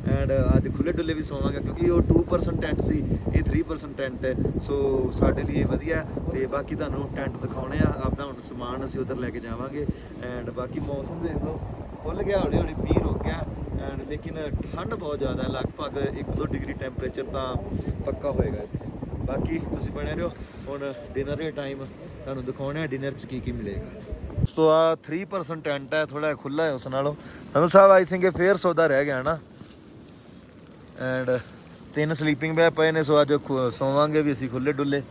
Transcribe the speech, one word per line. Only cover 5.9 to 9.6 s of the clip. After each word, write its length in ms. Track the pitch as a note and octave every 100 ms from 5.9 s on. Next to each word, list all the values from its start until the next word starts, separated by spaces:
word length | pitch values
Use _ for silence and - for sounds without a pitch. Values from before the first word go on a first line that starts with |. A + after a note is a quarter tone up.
| D#3+
ਹੈ। 100 | D#3 C3+ -
ਤੇ 140 | C3+ C3
ਬਾਕੀ 280 | C#3 C#3+
ਤੁਹਾਨੂੰ 360 | - D3 C#3 C#3 C3
ਟੈਂਟ 200 | C3+ -
ਦਿਖਾਉਣੇ 420 | B2+ C3 C3 D3
ਆ, 160 | - B2
ਆਪਦਾ 200 | C3 B2+
ਹੁਣ 100 | C#3 B2+
ਸਮਾਨ 440 | - A#2+ B2 B2+
ਅਸੀਂ 160 | C3+ C3
ਉੱਧਰ 160 | B2+ B2+
ਲੈ 140 | A#2+
ਕੇ 100 | A#2
ਜਾਵਾਂਗੇ। 460 | A#2 A2+